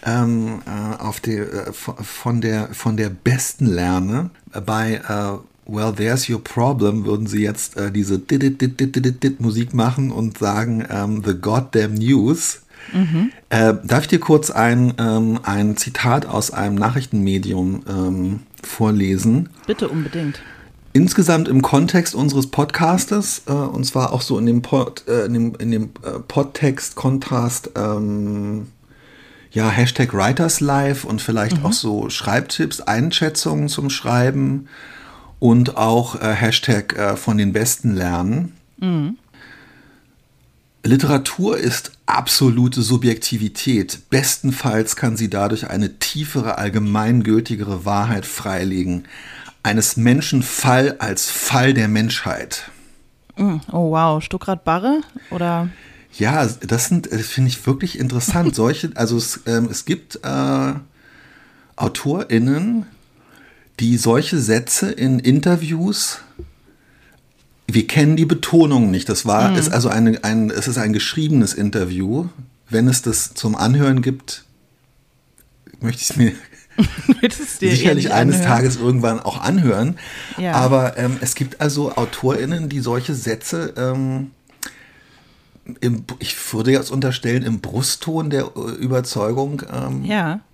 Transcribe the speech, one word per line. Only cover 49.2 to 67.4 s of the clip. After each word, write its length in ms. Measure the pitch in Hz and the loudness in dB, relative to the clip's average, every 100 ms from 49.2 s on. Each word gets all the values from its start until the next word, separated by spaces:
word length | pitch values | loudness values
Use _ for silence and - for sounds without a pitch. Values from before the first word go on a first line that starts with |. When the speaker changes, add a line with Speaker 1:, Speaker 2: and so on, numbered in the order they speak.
| - - - - | -20 -20 -20 -6
Speaker 1:
Eines 360 | 110 107 107 - | -2 0 0 2
Menschen 440 | 117 131 - 139 | 4 4 4 0
Fall 540 | 127 - 135 127 139 139 | 0 -2 2 4 4 0
als 300 | 113 95 - | -4 -4 -4
Fall 440 | - - 127 127 | -4 -2 2 4
der 120 | 135 110 | 4 2
Menschheit.“ 840 | 107 110 - - - - - - - - - _ _ _ - | 2 2 -2 -4 -6 -6 -10 -12 -20 -20 -20 _ _ _ -2
Speaker 2:
Mhm. 240 | 202 160 - | 0 0 -4
Oh 200 | 165 165 | -2 0
wow, 320 | 160 165 156 | 2 2 2
Stuckrad 420 | - 185 - 190 | -2 -8 -4 -4
Barre 360 | - 165 214 302 294 254 - | 0 0 2 0 -2 -14 -12
oder? 380 | 180 170 165 175 180 - - - - | -4 -2 -2 -2 -6 -20 -20 -20 -2
Speaker 1:
Ja, 280 | 107 151 127 | 0 2 0
das 400 | 117 - 117 - | -2 -2 -2 2
sind, 260 | 175 - | 0 0
äh, 60 | 110 | -4
finde 300 | 110 - 131 | -4 0 0
ich 160 | 123 - | 2 -2
wirklich 320 | 135 185 - | -2 -2 -4
interessant. 560 | 127 123 117 175 170 | -2 -2 0 0 0
Speaker 2:
<laughs> 80 | - | 2
Speaker 1:
Solche, 260 | 113 151 165 | 0 0 -6
also 240 | - 113 117 | -2 0 0
es, 220 | 113 - | -2 -6
ähm, 240 | - 117 117 | -2 0 0
es 140 | 95 | -4
gibt, 340 | - - - - | -4 -4 -6 -14
äh, 480 | 131 135 135 135 135 143 143 _ - - - - - _ _ - | -6 -4 0 0 -2 -4 -10 _ -20 -20 -20 -20 -20 _ _ -4
AutorInnen, 1080 | - - 139 170 - 113 120 143 196 233 208 - _ _ _ - - _ _ - | -4 -2 -4 -4 0 2 2 0 0 -2 -4 -14 _ _ _ -20 -20 _ _ -2
die 180 | 117 120 | 2 2
solche 420 | 117 117 - 170 | 4 2 2 -2
Sätze 520 | 110 110 127 - 196 | 2 0 0 -2 -2
in 280 | - 131 131 | 0 0 2
Interviews, 1000 | 123 143 165 175 160 160 180 202 - - - _ - _ _ _ _ _ _ _ _ _ | 4 4 4 0 0 -2 -2 -2 -4 -6 -16 _ -18 _ _ _ _ _ _ _ _ _